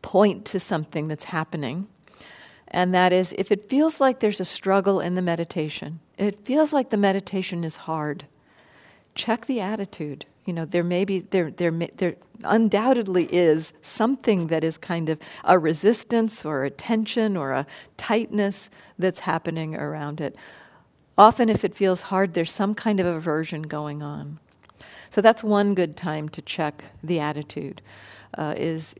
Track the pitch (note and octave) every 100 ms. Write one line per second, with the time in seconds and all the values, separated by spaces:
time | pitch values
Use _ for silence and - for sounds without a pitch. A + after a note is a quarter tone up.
0 | - F#3+ G#3 F#3+ - F#3+ - D#3+ D#3 E3
1 | D#3 D3+ - D#3+ D#3+ D#3+ C3+ E3+ G3+ _
2 | _ - - - - - - - F3+ F3+
3 | F#3 F3+ F3+ - F#3 G3+ - C4 D#4+ D#4
4 | C4+ B3+ G#3+ G3+ F#3 - G3 G3 F#3+ G3
5 | E3 F3+ F3+ E3+ E3+ F3 D3+ - D3 E3
6 | - - G#3 G3+ - C#4+ D4+ D4 A#3+ G#3
7 | G3+ F#3+ F#3+ G3 F#3 F3 E3 - - D#3+
8 | D3+ D3 C#3+ _ _ _ _ _ - _
9 | _ - - A#3+ - B3 F#3+ G#3+ G3 -
10 | D3+ C#3 - _ - E3 D#3+ F3 F3 F3+
11 | G3 F#3+ - F#3+ D#3+ - F3 E3 E3+ -
12 | F3+ - _ - - A3 A3 G3+ A#3+ A#3+
13 | G3 F3+ E3 F3 E3+ D#3 D#3+ - - -
14 | A#3 C4+ - F#3+ D#3+ D#3+ D#3+ - - E3+
15 | D#3+ D3+ - - - F#3 D#3 D#3+ G3 A#3+
16 | - A#3 A3+ - D#3 C#3+ C#3 - - A3
17 | G#3+ A#3+ A3 F#3 C3+ C3 C#3+ - - -
18 | - A3+ A3+ G#3 G3+ G3 - - - -
19 | F3+ F3 - E3 E3+ E3 D#3 D#3 D3 D3+
20 | D3 D3+ D3 - - - - - _ _
21 | _ - G#3+ A3+ A3+ G#3 F#3 - F#3+ F3+
22 | - F#3+ G3 E3+ E3 - G3+ G#3+ A3+ G3
23 | F3+ E3 E3 D3+ D#3+ D#3 D#3 D3+ D3+ D3
24 | D3 D3 D3 D#3 _ _ - - - -
25 | - - A3 A#3 G#3+ G#3 G3+ F#3 E3 D3+
26 | E3+ D#3 D3+ - - - D3+ - - -
27 | D#3+ E3+ D3 D3 D3 - C#3+ - - -
28 | - - - - D3+ - E3 D#3+ D#3